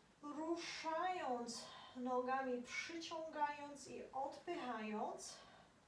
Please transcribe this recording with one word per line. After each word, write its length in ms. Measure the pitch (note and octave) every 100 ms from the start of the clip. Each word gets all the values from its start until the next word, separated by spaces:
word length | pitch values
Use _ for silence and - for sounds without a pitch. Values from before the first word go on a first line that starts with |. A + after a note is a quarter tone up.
| - -
ruszając 1400 | D4 D4 D#4+ E4+ E4 - D#4+ D#4+ F#4 F4+ C#4 A#3+ A#3 - - - - B3+
nogami, 680 | B3 B3+ B3+ C4+ C4 B3
przyciągając 1200 | A#3+ C#4 - E4 D#4+ E4 D#4+ D4+ D4 D4 C#4+ C#4+ -
i 240 | B3 -
odpychając, 1300 | C4 C#4 C#4 - F4 B3 A3+ G#3+ G#3+ - - - - - - - -